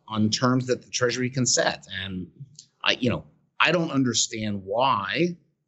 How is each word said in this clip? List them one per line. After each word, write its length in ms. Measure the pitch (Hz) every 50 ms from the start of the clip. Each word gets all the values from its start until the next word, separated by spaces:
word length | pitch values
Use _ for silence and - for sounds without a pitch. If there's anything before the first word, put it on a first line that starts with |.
| _ -
on 200 | 110 107 107 104
terms 380 | 107 - 131 123 127 131 127
that 160 | 127 123 -
the 80 | - -
Treasury 400 | - - 127 120 117 127 127 120
can 160 | 131 127 123
set. 400 | 113 - - - - - - - - 98 95
And 240 | 95 95 92 92 - - _ - - - _ - - _ _ _
I, 140 | - - 104 -
you 100 | 123 120
know, 160 | 92 76 - - _ _ _ _ _ -
I 100 | 117 147
don't 220 | 170 175 165 -
understand 680 | 143 135 135 123 113 - - - 117 110 107 107 101 98 92
why 720 | 95 101 117 131 135 120 101 98 95 101 131 170 180 175 - _ _ _ _ _